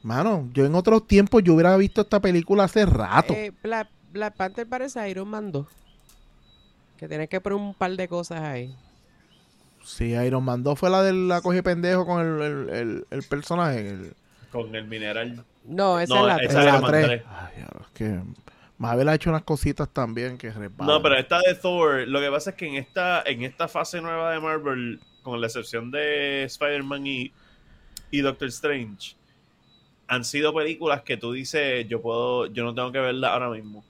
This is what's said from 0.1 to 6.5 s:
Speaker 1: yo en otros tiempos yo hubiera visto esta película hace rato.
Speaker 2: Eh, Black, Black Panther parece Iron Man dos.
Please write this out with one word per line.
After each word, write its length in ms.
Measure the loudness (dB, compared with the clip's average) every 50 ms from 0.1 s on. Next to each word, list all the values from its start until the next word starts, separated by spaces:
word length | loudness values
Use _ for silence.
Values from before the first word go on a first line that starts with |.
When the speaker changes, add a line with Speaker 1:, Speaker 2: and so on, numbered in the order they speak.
| -2 0 0 0 0 0 -2 -2 2
Speaker 1:
yo 120 | 2 2
en 100 | 4 4
otros 320 | 2 4 6 4 4 6
tiempos 360 | 6 6 6 6 8 6 6 8
yo 100 | 8 8
hubiera 240 | 8 8 8 8
visto 240 | 6 4 4 2 0
esta 180 | 0 2 2 2
película 460 | 4 4 2 2 4 4 4 4 4
hace 200 | 4 4 4 6
rato. 480 | 6 4 2 2 4 4 2 4 2 -4
Speaker 2:
Eh, 200 | -4 -6 -10 -12 _ -8
Black, 240 | -6 -4 -4 -6 _ _ _ _ _
Black 240 | -8 -6 -6 -6 -4
Panther 320 | -6 -6 -6 -6 -8 -8
parece 400 | -8 -6 -6 -6 -8 -8 -8 -6 -6
Iron 200 | -6 -8 -8 -8
Man 220 | -8 -8 -8 -6
dos. 160 | -6 -6 -6 -8 _ -20 _ _ _ _ _ _ -20 _ _ _ _ _ _ _